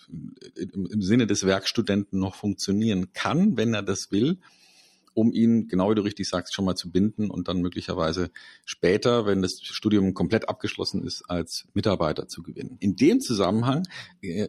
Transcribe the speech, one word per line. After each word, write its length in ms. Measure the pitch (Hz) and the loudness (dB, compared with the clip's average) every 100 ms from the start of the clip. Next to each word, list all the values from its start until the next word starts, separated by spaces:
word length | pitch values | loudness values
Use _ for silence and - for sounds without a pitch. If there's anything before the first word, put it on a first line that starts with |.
| - 82 - - - - | -18 -16 -16 -16 -18 -12
im, 300 | 95 98 92 | -10 -8 -4
im 160 | 107 | -2
Sinne 240 | 92 120 107 | 2 4 2
des 220 | 101 95 | 0 2
Werkstudenten 720 | 95 - - 107 101 101 98 | 2 0 -2 0 0 0 -2
noch 160 | 95 - | -2 -4
funktionieren 760 | 104 98 - 98 113 95 92 | -4 -4 -2 0 2 0 -2
kann, 440 | - 104 135 208 123 | -4 -2 2 2 2
wenn 160 | 110 | 0
er 80 | 107 | 0
das 300 | 98 98 - | -2 -4 -2
will, 260 | 98 135 185 _ _ _ _ _ _ _ - | 0 2 0 _ _ _ _ _ _ _ 2
um 180 | 113 | 2
ihn, 340 | - 113 117 107 | 4 4 4 2
genau 220 | 90 98 | 0 2
wie 60 | 107 | 2
du 80 | |
richtig 260 | 101 - 95 | 0 -4 -4
sagst, 240 | 90 - | -4 -4
schon 100 | - | -2
mal 120 | 95 87 | -2 -2
zu 160 | 87 | 0
binden 380 | 92 107 - 104 | 2 2 0 -8
und 200 | 90 90 | -6 -4
dann 120 | 90 | -2
möglicherweise 680 | 90 90 - 87 80 87 82 - - - | -2 -4 -6 -2 -2 0 -4 -6 -20 -20
später, 640 | - - 87 104 127 120 104 | -16 0 2 4 4 2 2
wenn 160 | 95 | 2
das 180 | 92 - | 0 -4
Studium 520 | - - 107 104 95 | -10 -4 2 4 2
komplett 340 | 92 90 110 - | 0 0 0 -2
abgeschlossen 560 | - - - 95 98 | -6 -6 -6 -4 -4
ist, 200 | - - - | -6 -10 -6
als 400 | 87 82 - - | -6 -4 -10 -8
Mitarbeiter 560 | 101 104 90 80 76 - | -2 0 2 0 -2 -8
zu 120 | - | -12
gewinnen. 360 | 85 - - - | -14 -12 -12 -4
In 160 | 101 90 | -2 4
dem 240 | 143 254 | 4 4
Zusammenhang, 640 | 262 107 90 107 123 135 185 - - _ | 0 0 2 2 0 0 -2 -8 -18 _
äh, 260 | 98 87 | -8 -4